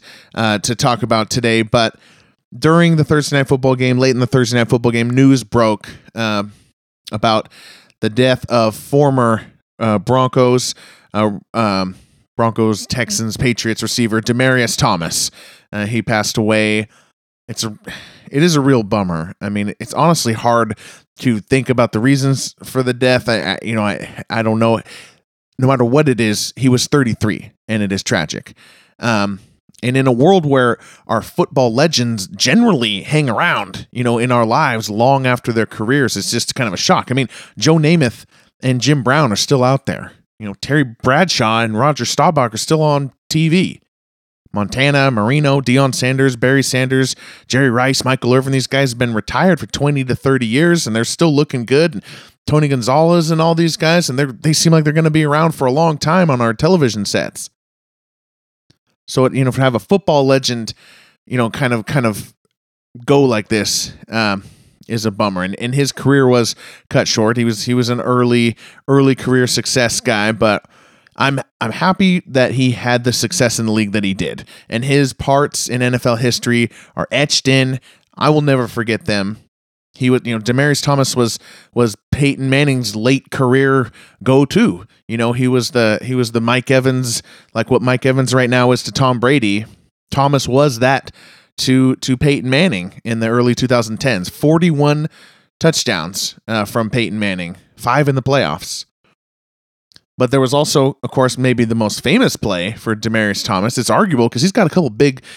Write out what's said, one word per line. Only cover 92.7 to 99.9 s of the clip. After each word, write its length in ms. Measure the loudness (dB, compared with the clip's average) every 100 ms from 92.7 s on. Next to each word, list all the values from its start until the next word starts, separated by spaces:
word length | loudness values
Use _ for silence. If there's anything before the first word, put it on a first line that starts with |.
| 0 -8 -10
in 160 | -6 -2
the 80 | 0
early 260 | 0 0
two 120 | 0 0
thousand 300 | 0 0 -4
tens. 320 | -2 -2 -4
Forty-one 800 | -2 2 4 2 2 0 0 -4 -10 -20 _ _ -2
touchdowns, 800 | 0 0 -2 -4 -4 -8 -10 -10 -6
uh, 200 | -4 -2
from 240 | -2 -2
Peyton 280 | -2 -2 -2
Manning, 380 | -4 -4 -8 -12 _ -10
five 300 | -2 0 2
in 100 | 0
the 60 |
playoffs. 600 | 0 0 0 -4 -8 -14 -14 _ _ _ _ _ _ _ _ _ _